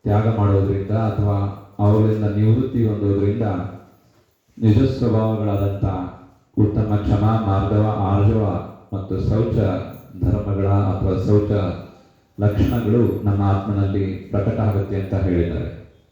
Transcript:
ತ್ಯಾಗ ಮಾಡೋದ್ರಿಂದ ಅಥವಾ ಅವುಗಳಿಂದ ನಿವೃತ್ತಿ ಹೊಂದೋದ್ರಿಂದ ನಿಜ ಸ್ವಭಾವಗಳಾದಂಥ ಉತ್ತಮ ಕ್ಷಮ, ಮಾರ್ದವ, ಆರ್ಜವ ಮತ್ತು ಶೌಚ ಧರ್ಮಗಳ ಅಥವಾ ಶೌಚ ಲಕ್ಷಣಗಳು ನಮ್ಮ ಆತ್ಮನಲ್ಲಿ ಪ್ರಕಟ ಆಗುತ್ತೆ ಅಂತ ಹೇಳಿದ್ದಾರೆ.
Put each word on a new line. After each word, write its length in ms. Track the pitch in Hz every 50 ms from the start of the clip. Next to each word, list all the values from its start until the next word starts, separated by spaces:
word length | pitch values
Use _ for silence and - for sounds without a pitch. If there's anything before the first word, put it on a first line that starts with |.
ತ್ಯಾಗ 360 | _ 107 104 107 110 110 107 104
ಮಾಡೋದ್ರಿಂದ 520 | 101 98 98 98 98 101 98 98 - -
ಅಥವಾ 760 | 107 110 110 107 - - 104 104 101 98 98 101 - - - - - -
ಅವುಗಳಿಂದ 460 | 104 104 107 107 110 110 107 107 107
ನಿವೃತ್ತಿ 600 | 107 104 107 107 110 113 127 135 135 135 120 113
ಹೊಂದೋದ್ರಿಂದ 560 | 107 101 101 101 101 101 98 101 101 110 117 110 101 92 90 95 - - - - - _ _ _ _ _ _ _ _ _ _ _ _ _ -
ನಿಜ 200 | 113 110 104 123
ಸ್ವಭಾವಗಳಾದಂಥ 1000 | 135 - - - 123 113 107 107 113 110 107 104 107 104 98 101 101 98 98 - 104 98 - 90 92 - - - - - _ _ _ _ _ 107
ಉತ್ತಮ 380 | 104 104 107 113 107 - 104
ಕ್ಷಮ, 280 | 104 - 113 104 101 104
ಮಾರ್ದವ, 720 | 107 110 110 104 98 95 95 98 101 107 104 107 110 107 104
ಆರ್ಜವ 760 | 98 95 101 101 101 107 113 110 104 98 87 87 - - - - - _ 101
ಮತ್ತು 260 | 101 95 - 95 -
ಶೌಚ 340 | 98 98 101 110 120 117 - 117 98 98 90 90 - - - - - - - 92 87
ಧರ್ಮಗಳ 420 | 90 104 101 101 101 98 98 98
ಅಥವಾ 580 | 98 98 101 101 98 95 - - 95 92 95 -
ಶೌಚ 240 | 104 104 104 104 - 104 98 92 87 82 - - - - - _ _ _ _ _ _ _ -
ಲಕ್ಷಣಗಳು 840 | 104 107 101 - - - 120 120 101 104 117 120 110 - - -
ನಮ್ಮ 200 | 107 101 98 101
ಆತ್ಮನಲ್ಲಿ 640 | 101 98 101 101 - 107 101 98 101 98 98 101 98
ಪ್ರಕಟ 540 | 95 95 - - - - 101 98 117 - 107
ಆಗುತ್ತೆ 400 | 107 104 98 104 95 - 101 98
ಅಂತ 140 | 95 - 95
ಹೇಳಿದ್ದಾರೆ. 760 | 90 90 90 90 85 85 82 78 - - - - - - - _ _ _ _